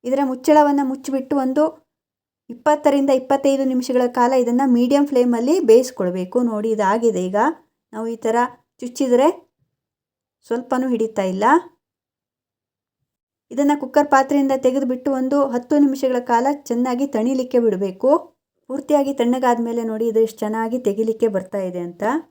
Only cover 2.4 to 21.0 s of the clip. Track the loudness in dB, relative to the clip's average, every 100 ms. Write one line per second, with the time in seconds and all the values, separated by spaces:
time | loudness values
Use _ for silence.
2.4 | _ -6 0 2 2 2 2 0 0 0
3.4 | 2 0 0 -2 -2 0 0 0 2 2
4.4 | 0 0 2 2 2 2 2 2 2 0
5.4 | 0 0 6 6 4 -4 -4 -4 -4 -2
6.4 | -2 -2 -4 -2 0 2 0 0 -2 0
7.4 | 0 -2 _ _ _ -10 -8 -6 -2 0
8.4 | -2 -6 _ _ -14 -4 0 4 2 0
9.4 | _ _ _ _ _ _ _ _ _ _
10.4 | _ -8 -4 -4 -2 -2 -2 -2 -4 0
11.4 | 2 2 0 _ _ _ _ _ _ _
12.4 | _ _ _ _ _ _ _ _ _ _
13.4 | _ -2 0 0 0 0 4 2 4 0
14.4 | 2 2 0 0 -2 -4 -2 -2 0 0
15.4 | 0 -2 0 2 2 2 -2 -2 0 0
16.4 | 2 -2 -4 -2 -2 -2 -2 -2 0 -2
17.4 | 0 0 0 0 -6 -2 2 2 0 _
18.4 | _ _ _ -10 0 0 0 -2 0 2
19.4 | 0 0 -2 -4 -6 -4 -2 2 0 -2
20.4 | -6 -4 -4 -4 -4 -2